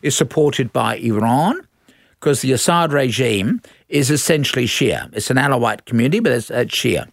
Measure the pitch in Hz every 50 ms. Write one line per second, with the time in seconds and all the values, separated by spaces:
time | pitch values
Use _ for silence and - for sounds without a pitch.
0 | - 147 139 - 156 131 - - 151 147 135 - 131 110 _ 131 113 113 113 -
1 | - 117 110 104 107 113 120 135 156 190 285 370 - _ _ _ _ _ _ _
2 | _ _ _ _ - 151 143 - - 131 131 117 - - 175 170 170 160 143 143
3 | 135 131 107 113 135 117 110 98 92 117 226 240 _ - - _ _ _ - 147
4 | 143 120 151 139 - - 175 156 139 - - 131 123 117 - - 139 113 80 -
5 | - - - 107 - - 135 - 135 143 139 123 120 113 107 107 _ - - 117
6 | 117 131 160 220 233 165 123 120 113 - - 123 123 - - - - 127 92 78
7 | 58 -